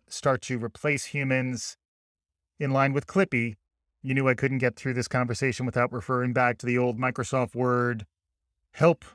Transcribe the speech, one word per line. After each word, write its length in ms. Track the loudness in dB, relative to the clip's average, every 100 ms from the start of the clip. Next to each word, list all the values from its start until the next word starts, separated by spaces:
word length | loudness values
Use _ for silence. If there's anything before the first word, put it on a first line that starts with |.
| -14
start 320 | -4 0 0
to 160 | -2 -6
replace 480 | -6 -4 -2 -2 -4
humans. 720 | -4 0 0 0 -4 -8 -14 _ _ _ _ _ _ _ -6
In 120 | 0
line 220 | 2 2
with 120 | 0 0
Clippy, 520 | 0 2 0 -2 -6 _ _ _ _
you 140 | -4 0
knew 120 | 2
I 60 |
couldn't 240 | 2 0 0
get 180 | 0 -2
through 200 | -4 -4
this 120 | -2
conversation 600 | -2 -2 0 -2 -2 -2
without 260 | 0 0
referring 400 | -2 -2 -2 0
back 240 | 2 2 2
to 80 | 0
the 140 | 2
old 180 | 2 0
Microsoft 560 | -2 -2 -2 -2 -2
Word 540 | 0 0 2 0 -2 -8 _ _ _ _ _ _
help 340 | 2 4 4 -2